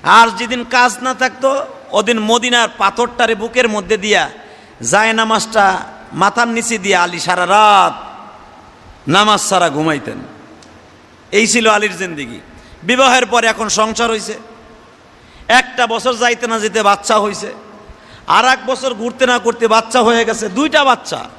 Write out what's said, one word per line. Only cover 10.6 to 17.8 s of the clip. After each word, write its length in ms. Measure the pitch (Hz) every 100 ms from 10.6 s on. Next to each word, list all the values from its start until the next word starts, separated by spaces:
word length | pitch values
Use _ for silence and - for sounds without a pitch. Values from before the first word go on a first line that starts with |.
| - - - - - - -
এই 140 | 202 226
ছিল 220 | 240 220
আলীর 280 | 208 208 170
জিন্দেগি। 440 | 180 156 127 117 - - - -
বিবাহের 440 | 170 254 262 254 233
পরে 200 | 233 226
এখন 220 | 220 220
সংসার 420 | 208 214 220 233
হইছে, 240 | 220 - 214 - - - - - - - - - - -
একটা 380 | 247 254 240 233
বছর 280 | 226 254
যাইতে 320 | 233 240 240 240
না 120 | 226
যেতে 240 | 214 208
বাচ্চা 380 | 202 202 - 214
হইছে, 320 | 208 190 202 - - -